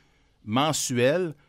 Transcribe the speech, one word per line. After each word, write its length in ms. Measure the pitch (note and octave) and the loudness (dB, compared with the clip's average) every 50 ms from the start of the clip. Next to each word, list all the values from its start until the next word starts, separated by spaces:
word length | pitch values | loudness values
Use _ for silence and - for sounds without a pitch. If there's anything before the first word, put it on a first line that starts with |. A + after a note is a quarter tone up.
| _ _ _ _ _ _ _ _ _ | _ _ _ _ _ _ _ _ _
mensuel 920 | G#2 G#2+ B2+ C#3+ D#3+ C#3+ - - - B2+ A#2+ A#2+ B2+ D3 F3+ F#3 E3 D3 - _ | -4 -2 0 0 0 0 -2 -4 -2 0 2 2 2 2 2 -2 -4 -6 -12 _